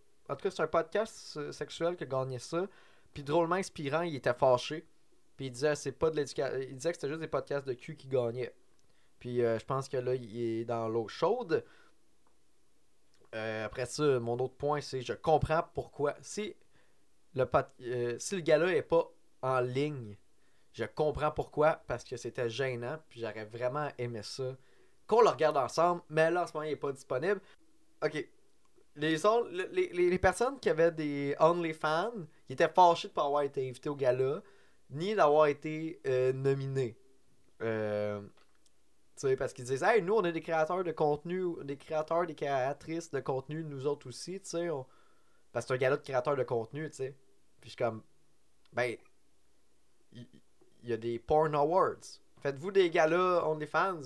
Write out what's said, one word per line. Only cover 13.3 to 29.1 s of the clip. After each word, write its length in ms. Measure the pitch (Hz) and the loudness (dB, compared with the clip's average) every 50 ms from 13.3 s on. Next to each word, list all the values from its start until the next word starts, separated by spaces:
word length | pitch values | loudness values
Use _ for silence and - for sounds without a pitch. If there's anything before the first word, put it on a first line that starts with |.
| - | -10
Euh, 300 | 110 110 110 110 110 107 | -8 -6 -6 -4 -4 -6
après 200 | 107 - 131 123 | -6 -6 -6 -6
ça, 340 | - - - 151 143 135 123 | -6 -2 0 2 4 4 2
mon 180 | 117 117 120 120 | 2 0 -2 -2
autre 160 | 131 127 - | -2 -4 -4
point, 260 | - 143 143 151 147 | -4 -2 -2 -2 -2
c'est 200 | - - 135 131 | -2 -4 -6 -6
je 120 | 120 - 104 | -6 -6 -6
comprends 500 | - - 160 156 147 156 - 156 170 170 - - | -2 2 4 4 4 4 2 0 0 0 -2 -4
pourquoi. 420 | 139 120 - - - 143 147 - - | -10 -10 -8 -6 -2 -2 -2 -2 -4
Si 340 | - - - 208 214 - - - - - - - - - - - - - - - - - - | -8 -12 -8 -8 -8 -8 -10 -14 -20 -20 -20 -20 -20 -20 -20 -20 -20 -20 -20 -20 -20 -8 -2
le 100 | 131 127 | -2 0
pod-, 220 | - - 143 135 - - - | 2 2 2 0 0 -6 -12
euh, 340 | 127 117 127 123 120 120 117 - | -8 -6 -4 -2 -2 -2 -4 -4
si 180 | - - 202 | -6 -6 -6
le 60 | 185 | -2
gala 320 | 151 165 156 151 170 185 175 | 2 4 4 6 6 4 2
est 80 | 139 | 0
pas 300 | - - 165 170 175 - - _ - - - - | 2 4 4 4 4 2 -4 _ -20 -20 -12 -6
en 180 | - 131 131 127 | -2 0 0 0
ligne, 580 | 123 127 123 135 147 151 147 131 117 104 107 - - - - - - - - - - - - | 0 0 0 -2 -2 -2 -4 -6 -10 -12 -14 -18 -20 -20 -20 -20 -20 -20 -20 -20 -20 -14 -10
je 120 | - 113 | -8 -8
comprends 460 | - - - 151 151 131 135 147 151 | -6 -2 -2 0 0 0 0 -2 -2
pourquoi, 440 | - - - - - 147 147 156 160 - - - | -2 -2 -6 -4 0 2 4 4 2 0 -4 -8
parce 160 | 139 - - | -8 -8 -8
que 140 | - 123 120 | -10 -10 -10
c'était 320 | - 117 - 135 123 117 | -10 -8 -6 -4 -4 -2
gênant, 500 | 113 123 135 131 123 120 120 120 156 160 - - | -2 -2 -2 -2 -4 -4 -6 -8 -8 -10 -12 -16
puis 100 | - 120 | -14 -10
j'aurais 240 | 113 107 104 110 107 | -10 -8 -8 -8 -10
vraiment 440 | 107 117 117 123 127 139 151 151 139 - - | -10 -8 -4 -4 -4 -2 -2 -4 -6 -6 -6
aimé 240 | 120 120 117 107 101 | -6 -6 -6 -8 -10
ça. 320 | - - - 131 127 131 - _ _ - - - - _ _ _ - | -10 -8 -8 -6 -6 -8 -10 _ _ -20 -20 -20 -20 _ _ _ 2
Qu'on 140 | 214 240 | 6 6
le 80 | 226 170 | 6 6
regarde 280 | 131 123 156 151 143 139 | 6 4 4 2 4 2
ensemble, 440 | 123 117 - 160 170 175 175 175 - - | 0 0 2 2 4 4 2 0 -4 -2
mais 200 | 156 156 160 165 | 2 4 4 4
là, 120 | 175 180 170 | 4 2 0
en 40 | 160 | -2
ce 60 | - | -4
moment, 120 | 151 156 | -6 -6
il 60 | 156 | -4
est 40 | 143 | -4
pas 160 | - - 139 | -4 -4 -4
disponible. 500 | 135 - - - 135 127 151 190 208 190 - - - - - - - - - - - - 156 | -6 -6 -6 -4 -4 -2 0 0 0 0 -4 -10 -20 -20 -20 -20 -20 -20 -20 -20 -8 -4 -4
Ok. 240 | 151 151 151 120 - - - - - - - - - - - - _ - | -2 -2 -4 -8 -8 -12 -20 -20 -20 -20 -20 -20 -20 -20 -20 -20 _ -8
Les 300 | 147 147 160 | -2 0 0